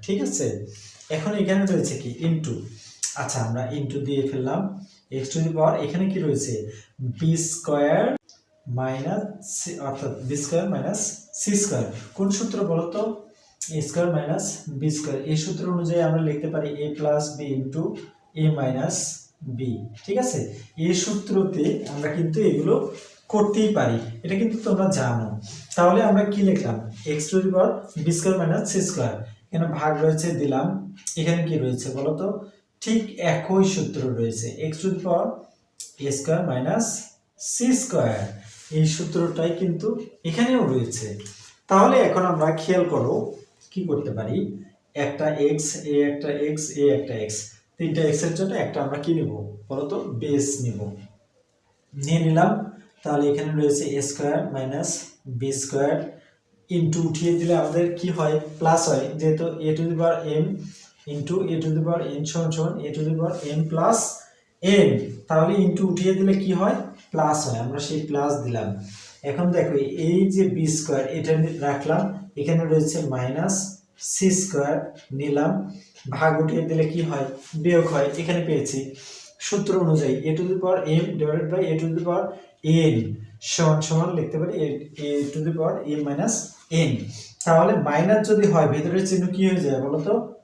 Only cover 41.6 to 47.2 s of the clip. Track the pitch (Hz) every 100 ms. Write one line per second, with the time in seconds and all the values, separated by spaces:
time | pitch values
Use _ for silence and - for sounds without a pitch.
41.6 | _ 190 233 262 - - 185 160 156 156
42.6 | - 185 170 147 123 - - - - _
43.6 | _ 185 180 143 143 110 104 185 - -
44.6 | - _ _ 147 143 143 151 151 143 156
45.6 | - - 151 143 143 143 147 143 147 151
46.6 | - 151 143 143 - 113